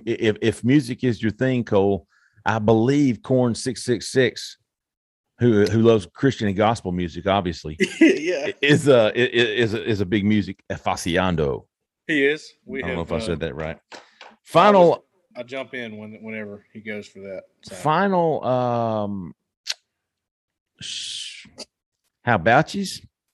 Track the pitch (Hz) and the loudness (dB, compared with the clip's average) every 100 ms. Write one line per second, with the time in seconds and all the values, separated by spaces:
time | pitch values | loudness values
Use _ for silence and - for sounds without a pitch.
0 | 110 117 113 104 113 - 117 147 123 123 | -4 -2 0 0 -2 -2 2 2 2 -2
1 | 131 107 110 - 131 127 113 101 98 98 | -4 -2 -2 -2 -2 -2 0 2 2 0
2 | - _ _ _ - 110 107 113 120 143 | -4 _ _ _ -2 0 2 2 2 2
3 | 139 107 - 131 123 110 135 110 - 117 | 2 0 0 0 0 -2 -6 -6 -4 -4
4 | - 139 123 - - - _ _ _ _ | -2 0 0 0 -12 -18 _ _ _ _
5 | _ _ _ _ 120 104 104 113 113 113 | _ _ _ _ 4 4 4 4 4 4
6 | 90 - 139 - 104 95 104 117 92 90 | 0 -2 -2 0 -2 2 2 0 -4 -4
7 | 87 82 95 101 90 82 78 78 - - | -6 -4 0 0 0 -6 -10 -4 -4 4
8 | 330 151 160 165 147 - 143 147 143 123 | 4 4 -2 -4 -6 -2 2 4 6 6
9 | 107 120 123 117 117 104 113 110 98 101 | 4 2 0 2 0 0 -2 -2 -4 -4
10 | 90 107 101 107 98 - _ 90 101 90 | 0 0 2 2 0 -8 _ -8 -4 -4
11 | 92 85 92 80 71 60 - _ _ _ | -2 0 0 0 -2 -4 -10 _ _ _
12 | - 151 139 156 - _ 123 135 - 85 | -6 0 0 -2 -8 _ -14 -10 -6 -6
13 | 80 82 87 78 80 67 80 80 _ - | -4 -4 -4 -6 -6 -8 -10 -12 _ -20
14 | - _ - _ _ 165 202 202 170 - | -20 _ -20 _ _ 4 6 8 6 4
15 | _ _ _ - 123 135 123 131 113 107 | _ _ _ -18 -14 -12 -12 -10 -12 -12
16 | 107 107 110 110 104 101 - 113 107 104 | -16 -16 -12 -12 -12 -14 -18 -18 -12 -12
17 | 98 98 98 92 - _ - 92 151 160 | -12 -16 -14 -14 -16 _ -20 -6 -2 0
18 | 202 185 165 135 120 127 123 120 113 110 | 2 2 0 0 -2 -2 0 -2 -2 -2
19 | 104 101 82 - _ _ - - _ _ | -4 -6 -10 -16 _ _ -14 -14 _ _
20 | _ _ _ _ _ _ _ _ - - | _ _ _ _ _ _ _ _ -14 -12
21 | - - - - - - - _ _ _ | -12 -12 -14 -18 -20 -20 -20 _ _ _
22 | _ _ - 110 82 131 156 190 190 - | _ _ 0 0 4 4 2 -4 -8 -10
23 | - _ _ | -18 _ _